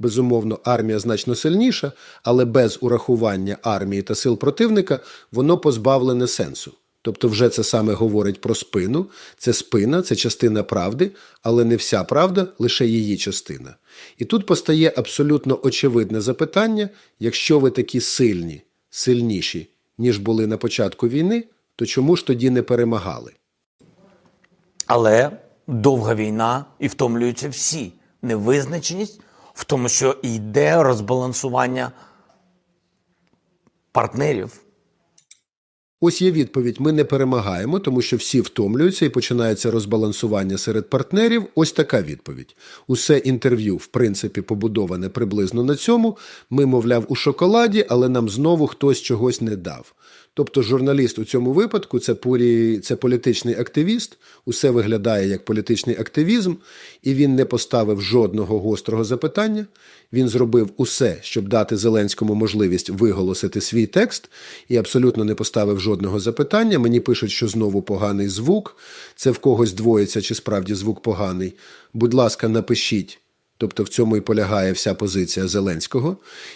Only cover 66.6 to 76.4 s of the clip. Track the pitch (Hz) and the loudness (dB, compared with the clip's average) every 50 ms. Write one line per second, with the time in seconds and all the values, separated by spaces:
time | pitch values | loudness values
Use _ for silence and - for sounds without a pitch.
66.6 | 226 220 190 135 120 117 120 120 - 127 113 - 120 98 - - 120 104 101 113 | 2 2 2 2 4 4 2 2 2 2 0 0 -2 -4 -4 -2 -4 -2 0 0
67.6 | 107 101 98 98 92 - 101 95 104 101 98 98 101 98 90 104 117 160 202 214 | 0 0 0 -2 -2 -2 -2 -2 0 0 0 0 -2 -2 -4 -2 0 0 0 0
68.6 | 196 - - - - - - - - - - - - 135 120 - - 139 117 117 | -2 -8 -16 -20 -20 -20 -20 -20 -20 -20 -8 -2 0 0 0 2 2 2 4 4
69.6 | 120 104 92 104 110 117 113 104 101 98 - 107 95 - 110 - - - 104 98 | 2 0 0 0 2 4 4 4 2 0 -2 -4 -4 -4 -6 -6 -6 -4 -4 -2
70.6 | 92 101 104 90 101 110 101 - - 113 95 95 101 92 92 92 92 92 - - | -2 -4 -4 -4 -4 -4 -6 -4 -4 -4 -4 -2 -4 -4 -4 -4 -6 -8 -10 -14
71.6 | - - - - - _ - 110 117 117 123 131 120 107 - - 120 113 110 113 | -20 -20 -20 -20 -20 _ -4 0 0 2 4 4 4 2 2 0 -2 0 0 0
72.6 | 98 - 117 - - - 113 98 87 - - - _ _ _ _ _ _ _ - | 0 0 -2 -2 0 -2 -2 -2 -4 -6 -10 -20 _ _ _ _ _ _ _ -6
73.6 | 110 98 - - 101 - - 123 113 110 110 104 - - 107 107 101 95 107 98 | -6 -4 -2 -4 -4 -2 0 0 2 2 2 0 0 0 0 0 0 0 0 0
74.6 | 95 95 92 - - 104 92 - 107 95 92 95 87 - - 92 95 87 101 101 | 0 0 -2 -2 -2 -4 -2 -2 -4 -2 -2 -2 -2 -2 -2 -4 -2 -2 -2 -2
75.6 | 98 95 82 80 - - - 131 135 170 196 - - - - - | -2 -2 -2 -4 -6 -4 -4 -2 -2 -2 -4 -8 -12 -20 -20 -20